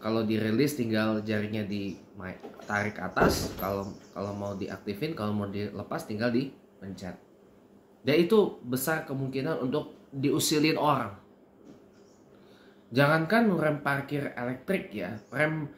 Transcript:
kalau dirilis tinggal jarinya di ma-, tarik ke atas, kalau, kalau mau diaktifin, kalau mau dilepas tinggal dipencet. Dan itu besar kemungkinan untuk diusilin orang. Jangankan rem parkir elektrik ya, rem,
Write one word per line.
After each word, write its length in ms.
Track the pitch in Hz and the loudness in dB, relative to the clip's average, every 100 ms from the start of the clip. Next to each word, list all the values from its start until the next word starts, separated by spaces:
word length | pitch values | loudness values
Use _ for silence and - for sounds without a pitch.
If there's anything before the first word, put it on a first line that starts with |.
kalau 240 | 107 113 | 0 0
dirilis 480 | 107 107 107 113 143 131 | 2 2 2 2 2 0
tinggal 440 | 113 107 110 110 | 0 2 2 0
jarinya 400 | 107 107 104 110 | 0 -2 -2 -4
di 360 | 101 101 98 85 - 98 | -4 -4 -6 -8 -14 -14
ma-, 200 | 92 - - - | -12 -12 -16 -14
tarik 320 | - 104 104 - | -4 -2 -2 -4
ke 60 | 92 | -4
atas, 440 | - - - - - | 2 2 2 -2 -4
kalau, 280 | 92 98 98 - - | -4 -4 -6 -10 -14
kalau 200 | - 98 101 | -8 -6 -4
mau 160 | 101 98 | -6 -6
diaktifin, 560 | 98 92 - 101 160 | -8 -8 -8 -6 -6
kalau 200 | 165 107 104 | -4 -2 -2
mau 120 | 101 | -2
dilepas 600 | 101 104 98 - 156 - | -4 -6 -8 -8 -8 -6
tinggal 240 | 139 120 | -2 0
dipencet. 920 | 117 143 - - - 95 92 92 85 - - - - - - - - | 0 -2 -8 -20 -16 -12 -10 -10 -12 -18 -20 -20 -20 -20 -20 -20 -4
Dan 260 | - 151 | 2 4
itu 320 | 175 220 190 - | 6 6 4 0
besar 400 | 123 127 - 160 | -4 -2 0 -2
kemungkinan 560 | - 135 135 135 151 160 127 | -2 -4 -4 -2 -2 -2 0
untuk 400 | 147 143 - - | -2 -4 -12 -12
diusilin 720 | 139 135 143 - 151 156 160 | 0 2 4 4 4 4 4
orang. 320 | 147 135 110 101 - - - - - - - - - - - - - - - - - | 4 2 0 -8 -18 -20 -20 -20 -20 -20 -20 -20 -20 -20 -20 -20 -20 -20 -20 -20 -2
Jangankan 640 | 120 143 160 160 226 226 | 4 6 4 4 4 4
rem 320 | 170 151 147 | 4 2 0
parkir 480 | 143 139 139 143 135 | 0 -2 -2 -4 -4
elektrik 640 | - 123 127 - 190 - 107 | -4 -6 -6 -2 -4 -4 -8
ya, 240 | 90 110 - | -8 -8 -8
rem, 400 | 127 151 156 143 | -2 0 0 -6